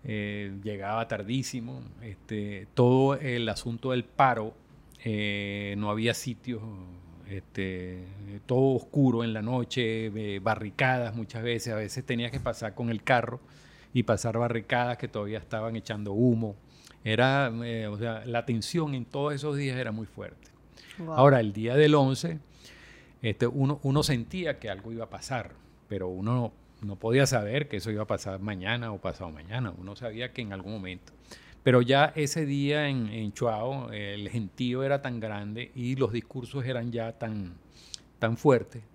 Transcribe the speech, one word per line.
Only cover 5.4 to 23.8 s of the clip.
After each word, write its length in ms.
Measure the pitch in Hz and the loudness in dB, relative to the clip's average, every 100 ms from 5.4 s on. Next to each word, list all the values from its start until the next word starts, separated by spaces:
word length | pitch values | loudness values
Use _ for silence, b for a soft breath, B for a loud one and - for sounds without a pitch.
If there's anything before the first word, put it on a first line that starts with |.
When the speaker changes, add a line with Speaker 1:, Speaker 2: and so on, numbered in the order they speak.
| 101 101 101 101 | -4 -4 -4 -2
Speaker 1:
no 120 | 104 | -2
había 220 | 104 117 | 2 2
sitios, 480 | 113 - 113 - 117 113 98 90 90 87 82 - | 0 -4 -8 -8 -8 -8 -12 -16 -18 -20 -20 -12
este, 760 | 98 - - 95 92 90 92 92 98 101 101 - | -12 -10 -6 -4 -4 -8 -10 -12 -14 -12 -14 0
todo 280 | 127 135 127 | 4 6 4
oscuro 480 | - 143 131 117 | 0 4 6 4
en 100 | 117 | 0
la 100 | 110 | -2
noche, 640 | 107 127 117 - 113 113 110 | -2 -2 -2 0 0 0 -4
eh, 320 | 104 104 98 | -4 -4 -2
barricadas 760 | 95 92 104 - 131 127 117 113 | 0 0 -2 0 2 2 0 -4
muchas 280 | 107 117 | -8 -6
veces, 280 | 117 117 120 | -2 -2 -2
a 20 | 107 | -4
veces 280 | 104 - | -4 -8
tenías 280 | - 120 120 | -4 -2 -2
que 80 | 131 | -4
pasar 340 | 127 113 110 | -4 -4 -6
con 160 | 101 120 | -4 -4
el 140 | 110 | -4
carro 360 | - 127 113 123 - B B B B | 4 2 2 -8 -14 B B B B
y 100 | 127 | 0
pasar 340 | 120 104 120 113 | 4 2 2 0
barricadas 600 | 120 117 101 123 123 120 | 0 0 0 0 0 -2
que 100 | 117 | -6
todavía 300 | 110 104 110 | -6 -6 -8
estaban 360 | - 110 113 113 | -6 -6 -4 -6
echando 380 | - 107 104 | -6 -6 -2
humo. 420 | 101 123 113 110 101 - B B B | 4 6 4 0 -6 -18 B B B
Era, 480 | 110 110 127 139 131 113 | 0 4 4 4 0 -2
eh, 240 | 120 113 110 | -4 -4 -4
o 100 | 104 | -4
sea, 260 | 117 110 113 | -6 -6 -2
la 200 | 117 117 | -2 0
tensión 480 | 117 101 170 156 135 | -2 0 -2 -2 -4
en 100 | 117 | -6
todos 280 | 143 147 | -2 -2
esos 220 | 143 151 143 | -2 -4 -2
días 200 | 139 127 | -2 -4
era 140 | 120 | -4
muy 140 | 107 107 | -6 -8
fuerte. 420 | - 95 - - _ - B B B | -10 -14 -14 -20 _ -20 B B B
Speaker 2:
Wow. 160 | 165 | -4
Speaker 1:
Ahora, 260 | 156 139 131 | 8 8 10
el 140 | 110 | 4
día 220 | 101 113 135 | 0 2 6
del 200 | 151 151 | 8 8
once, 440 | 135 131 170 160 - B B B B B B B | 6 2 -4 -6 -12 B B B B B B B
este, 260 | 113 101 120 | -4 2 0
uno, 320 | 143 135 143 | 2 0 2